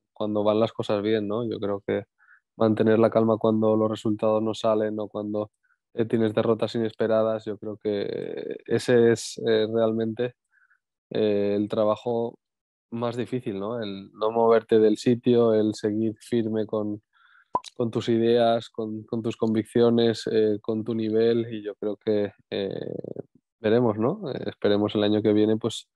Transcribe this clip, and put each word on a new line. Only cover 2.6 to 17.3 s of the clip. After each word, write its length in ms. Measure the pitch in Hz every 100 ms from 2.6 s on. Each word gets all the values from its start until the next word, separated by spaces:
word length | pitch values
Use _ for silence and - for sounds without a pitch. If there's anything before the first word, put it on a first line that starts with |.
| 113 107 110 110
la 100 | 113
calma 280 | 113 113 110
cuando 380 | 113 110 110 110
los 140 | 110
resultados 520 | 110 113 104 110 107
no 120 | 110
salen 460 | 104 113 107 107 107
o 100 | 104
cuando, 420 | 107 104 104 104 _ _ _ _ -
eh, 100 | 113
tienes 280 | 117 110
derrotas 420 | 107 113 110 113 120
inesperadas, 720 | 113 - 110 110 110 110 110
yo 120 | 101
creo 200 | 110 104
que 800 | 107 101 - - - - - - -
ese 440 | 113 - 123 117
es, 300 | 113 - - 123
eh, 220 | 110 110
realmente, 600 | 113 113 110 113 110 120 - _ _ _ _ _ _ -
eh, 460 | - 107 101 101 101
el 100 | 104
trabajo 720 | 110 107 107 - 117 117 - _ _ _ _ -
más 260 | 117 120 117
difícil, 420 | 113 127 117 98
¿no? 220 | 101 120
El 300 | 107 98 98
no 180 | - 107
moverte 480 | 117 113 113 - 113
del 180 | 107 107
sitio, 560 | - 120 127 120 117
el 200 | 110 107
seguir 420 | 104 107 104 113 110
firme 460 | - 120 110 110 107
con, 360 | 110 104 107 _ _ _